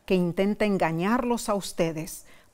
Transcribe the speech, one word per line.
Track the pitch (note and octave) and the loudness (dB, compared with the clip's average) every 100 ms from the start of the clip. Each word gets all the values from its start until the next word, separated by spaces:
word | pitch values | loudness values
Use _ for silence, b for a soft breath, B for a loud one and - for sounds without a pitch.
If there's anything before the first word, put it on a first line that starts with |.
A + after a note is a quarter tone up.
que | - | 0
intenta | F#3 F3 E3 G3 G#3+ G#3+ | 2 2 2 0 2 0
engañarlos | G3 E3+ E3 F#3 A#3+ A#3+ A#3+ - | 2 2 0 0 0 0 -2 -2
a | |
ustedes | G3+ - - E3 D#3 F#3+ - - b b | -4 -4 -2 -2 -2 -8 -12 -18 b b